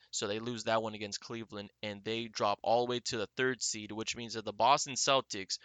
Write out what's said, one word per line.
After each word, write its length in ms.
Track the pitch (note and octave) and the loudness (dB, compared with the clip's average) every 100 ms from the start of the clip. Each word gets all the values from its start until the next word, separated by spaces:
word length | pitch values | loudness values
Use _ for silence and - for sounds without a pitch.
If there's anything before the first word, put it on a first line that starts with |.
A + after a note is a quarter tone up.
| _ | _
So 160 | - G#2+ | -4 -2
they 140 | G#2+ | -2
lose 240 | A#2 A#2 | -2 -4
that 180 | G#2+ A2+ | 2 2
one 140 | A2+ G#2+ | 2 -6
against 240 | G#2 G2 | -6 -8
Cleveland, 500 | - A#2 A2 G#2 G2+ _ | -8 -10 -8 -10 -12 _
and 200 | G#2+ G2+ | -8 -6
they 240 | G#2 A#2 A#2 | -4 -2 -4
drop 300 | - G#2+ G2+ | 0 0 2
all 200 | - A#2 | 4 4
the 60 | B2 | 4
way 100 | A#2+ | 0
to 180 | - A#2+ | -2 -4
the 100 | G2 - | -2 0
third 240 | B2+ B2 | 0 2
seed, 300 | - A2 G#2+ | -2 -4 -6
which 240 | G#2+ A2 A#2+ | -6 -6 -6
means 180 | A#2 | -6
that 100 | A2 | -6
the 80 | G#2+ | -6
Boston 440 | G2+ A#2 - D3 B2 | 2 6 6 4 0
Celtics, 640 | - C3+ - G#2 F#2+ - | 4 4 2 -4 -6 -6